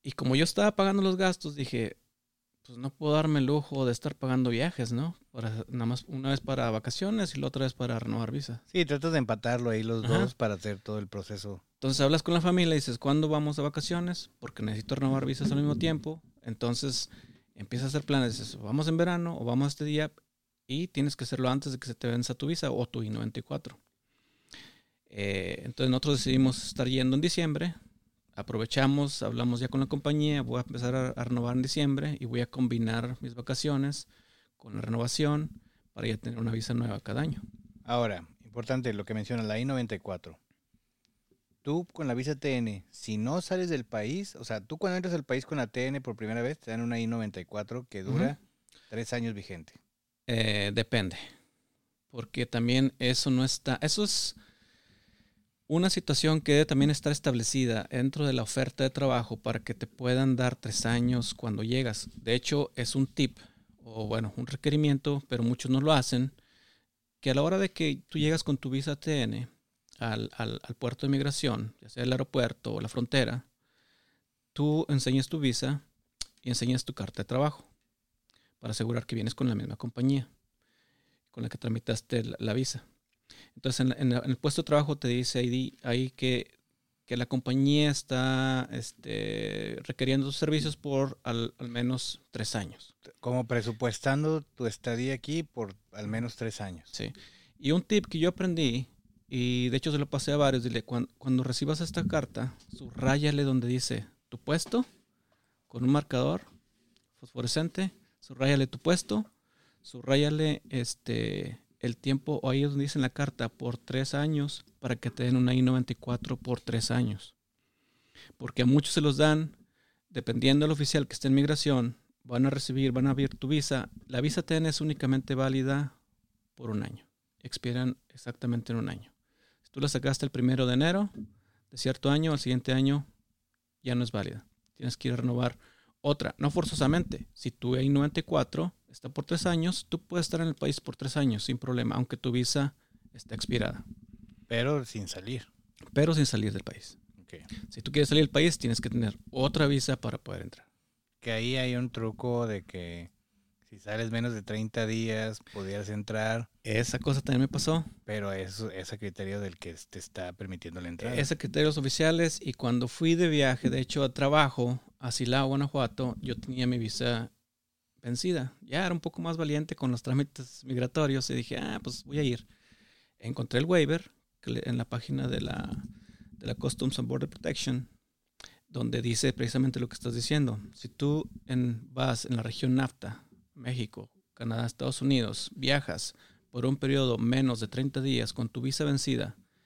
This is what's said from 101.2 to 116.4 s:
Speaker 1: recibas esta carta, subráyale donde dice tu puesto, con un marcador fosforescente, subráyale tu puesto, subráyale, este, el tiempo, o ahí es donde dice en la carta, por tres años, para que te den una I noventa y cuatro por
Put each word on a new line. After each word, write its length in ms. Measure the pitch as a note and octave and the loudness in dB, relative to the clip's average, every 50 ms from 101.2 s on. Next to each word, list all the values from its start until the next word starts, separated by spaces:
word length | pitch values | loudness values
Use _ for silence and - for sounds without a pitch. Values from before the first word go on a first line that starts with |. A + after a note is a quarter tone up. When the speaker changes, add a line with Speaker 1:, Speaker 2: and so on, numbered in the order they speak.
| - C3 C3 B2+ B2+ | -2 0 2 2 2
Speaker 1:
recibas 360 | B2+ B2 - C#3+ C#3+ D#3 D#3 | 0 -2 -2 0 -2 -2 -2
esta 240 | E3+ D#3+ - E3+ F#3 | -4 -4 -4 -2 -2
carta, 480 | G3 F3 D#3 C3+ - - - A#2+ C3 - - - - - | 0 0 0 -2 -2 -6 -6 -6 -6 -6 -10 -20 -20 -18
subráyale 680 | - C3+ - - A2+ B2+ B2+ C3+ C#3+ D3 D3 D3 C#3+ C#3+ | -16 -16 -12 -6 0 2 4 4 4 4 2 2 2 2
donde 240 | C3+ C3 B2+ A#2+ | 4 2 2 2
dice 400 | A#2+ B2 B2+ - - A#2+ A2 G#2+ - _ _ _ | 2 0 -2 -2 -2 -4 -6 -6 -10 _ _ _
tu 100 | _ - | _ -18
puesto, 480 | - _ - D3+ E3 - - - A#3 B3+ - _ _ _ _ _ _ _ _ _ _ _ _ _ _ _ | -12 _ 0 0 0 0 0 0 0 0 0 _ _ _ _ _ _ _ _ _ _ _ _ _ _ _
con 160 | _ - A#2 B2+ | _ -4 2 4
un 60 | B2+ | 4
marcador 500 | C#3+ D3 D3 - - B2 B2+ C#3 E3+ F#3 - - - - _ _ _ _ _ _ _ _ _ _ _ _ | 4 4 2 2 0 2 2 2 0 -2 -4 -10 -20 -20 _ _ _ _ _ _ _ _ _ _ _ _
fosforescente, 720 | - - _ B2 A#2+ A#2 - D#3 D#3+ E3 - - F#3+ F#3+ - - _ _ _ _ | -20 -14 _ -4 -4 0 0 0 -2 -2 -2 -2 -2 -2 -4 -10 _ _ _ _
subráyale 480 | - - - B2 C3 C#3 C#3+ C#3 C3+ | -20 -20 -4 2 4 6 6 6 4
tu 100 | B2+ - | 2 0
puesto, 540 | B2 _ E3 F3+ F3 - - G#3 G#3+ G#3+ - _ _ _ _ _ _ _ _ _ _ | 0 _ 4 4 4 2 0 0 0 0 -2 _ _ _ _ _ _ _ _ _ _
subráyale, 800 | _ - - B2 A#2+ B2+ C3+ C#3+ D3 D3 D3+ D3+ D#3 D3+ D3 - _ - | _ -18 -16 -10 0 2 4 4 4 4 2 2 2 2 0 -2 _ -4
este, 920 | - B2+ A#2 - - _ _ - A#2 A2+ - - - - - - A2+ - _ _ _ _ | -4 -4 -2 -4 -6 _ _ -2 0 0 0 0 -2 -4 -6 -8 -10 -14 _ _ _ _
el 160 | - B2 A2+ | -4 -4 -4
tiempo, 420 | _ - C3+ C3+ C3+ - - A2+ A#2 - | _ 0 0 0 0 0 -2 -4 0 0
o 60 | C3 | 2
ahí 140 | B2+ C#3 C#3+ | 2 2 2
es 60 | D3 | 2
donde 140 | C#3+ C#3 C#3 | 2 0 -2
dice 140 | C#3 - D3 | 0 0 0
en 40 | C3 | 0
la 60 | B2+ | 0
carta, 400 | _ - C#3+ C#3 - - A#2 A2+ | _ -2 -4 -4 -2 -4 -6 -6
por 280 | _ _ - B2 A#2+ | _ _ -6 -6 -6
tres 360 | - _ - - C3 C3+ - - | -6 _ -4 -2 -2 -2 0 0
años, 520 | C#3+ D3 D#3 D#3 D3 C#3+ C#3+ - - - _ _ _ | 0 0 2 2 2 0 -2 -4 -8 -14 _ _ _
para 160 | - B2 B2 | -4 -4 -4
que 140 | - - B2 | -2 -4 -6
te 120 | - - B2 | -2 0 2
den 120 | B2 B2+ | 4 4
una 180 | B2+ B2+ B2 B2+ | 6 6 6 6
I 80 | B2+ | 6
noventa 320 | B2+ B2+ B2+ B2+ B2 - B2+ | 6 4 4 2 2 -2 -4
y 20 | |
cuatro 420 | _ - B2 B2 A#2+ - - C3 | _ -4 -4 -4 -4 -2 -6 -6
por 240 | - | -6